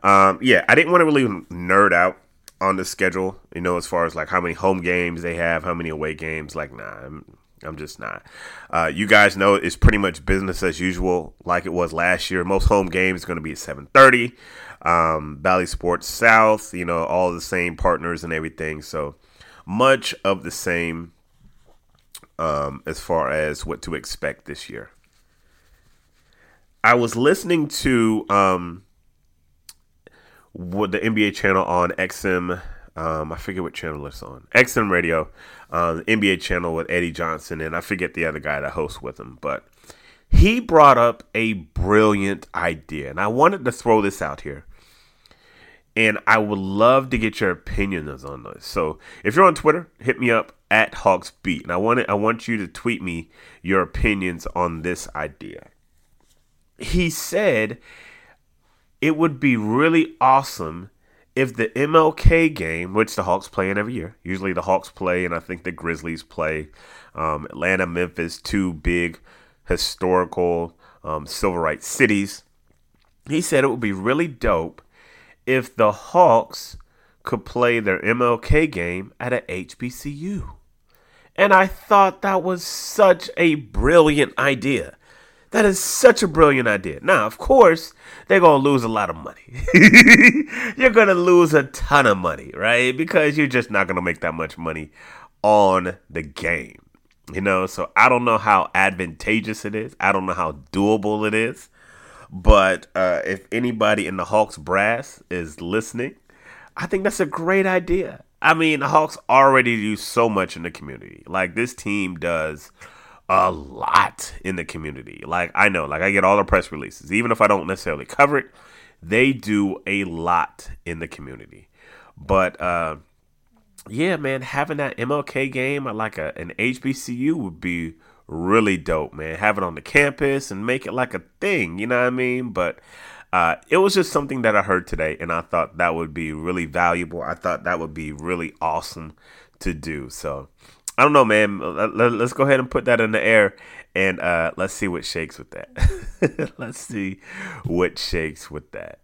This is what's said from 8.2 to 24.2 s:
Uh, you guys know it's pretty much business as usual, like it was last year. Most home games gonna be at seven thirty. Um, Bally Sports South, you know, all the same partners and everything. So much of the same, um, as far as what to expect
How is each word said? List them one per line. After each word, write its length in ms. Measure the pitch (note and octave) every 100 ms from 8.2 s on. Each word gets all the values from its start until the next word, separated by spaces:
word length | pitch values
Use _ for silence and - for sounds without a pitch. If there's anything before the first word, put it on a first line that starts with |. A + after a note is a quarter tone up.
| - - - - -
Uh, 220 | E2 D#2+
you 140 | D2 G#2
guys 300 | G#2+ G2+ G2
know 180 | G2 G2
it's 200 | E2+ -
pretty 220 | - G#2
much 280 | F#2+ E2 C#2+
business 360 | F#2+ F#2+ F2+
as 180 | F2+ E2
usual, 560 | F2+ F2 F2+ F2+ D2+ _ F2
like 200 | F2 F2+
it 80 |
was 200 | F2 E2+
last 360 | D#2+ F2 F2+ -
year. 140 | F#2
Most 220 | F2 F#2+ -
home 220 | G#2 F#2
games 380 | F#2 F#2 F2+ -
gonna 160 | E2+
be 100 | D#2
at 60 | C#2+
seven 300 | - C#2+ C#2+
thirty. 400 | C3+ C3+ B2 A#2+ _ - - - -
Um, 540 | - E2+ E2 D#2+ D2+ C#2+
Bally 280 | F2 F#2 F2+
Sports 400 | - F2 F2 -
South, 680 | - A#2 A2 A2 G#2+ -
you 120 | F2+ F2
know, 180 | E2
all 280 | E2 F2+ F2+
the 100 | E2+
same 340 | - F#2 F2 D#2+
partners 480 | F#2 E2 E2+ E2
and 80 | E2
everything. 520 | D#2+ D#2+ - D#2 D2+
So 320 | - D#2+ C#2+ - _ _ - - -
much 480 | G2+ C3 C3+ - -
of 200 | G2 F#2+
the 80 | E2+
same, 640 | - - E2+ E2+ E2 E2+ _ _ _ - _ _ _ _ _ _ - _ -
um, 460 | D#2+ D2 C#2+ C#2 -
as 140 | D#2
far 320 | - E2 C2
as 340 | D#2 D#2 D2 D#2
what 160 | -
to 120 | - D#2
expect 500 | - -